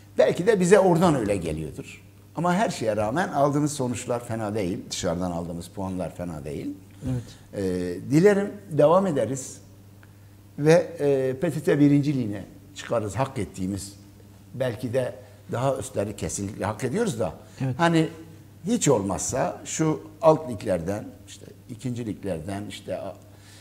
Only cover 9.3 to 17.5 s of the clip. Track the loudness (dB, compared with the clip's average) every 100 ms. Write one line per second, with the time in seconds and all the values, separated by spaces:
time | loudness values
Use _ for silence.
9.3 | -4 -8 -16 -20 -20 -20 -20 -20 -20 -20
10.3 | -20 -16 0 6 6 4 0 2 2 0
11.3 | 0 -2 0 2 4 6 6 2 0 -2
12.3 | -6 -10 -18 -20 -16 -4 -2 -2 -4 -4
13.3 | -4 -6 -4 -4 -4 -8 -16 -20 -20 -20
14.3 | -20 -12 -4 -4 -4 -2 -2 -2 -6 -16
15.3 | -20 -8 -2 0 -2 -4 -4 -4 -4 -6
16.3 | -4 -6 -4 -6 -4 -2 -2 -2 -2 -4
17.3 | -6 -14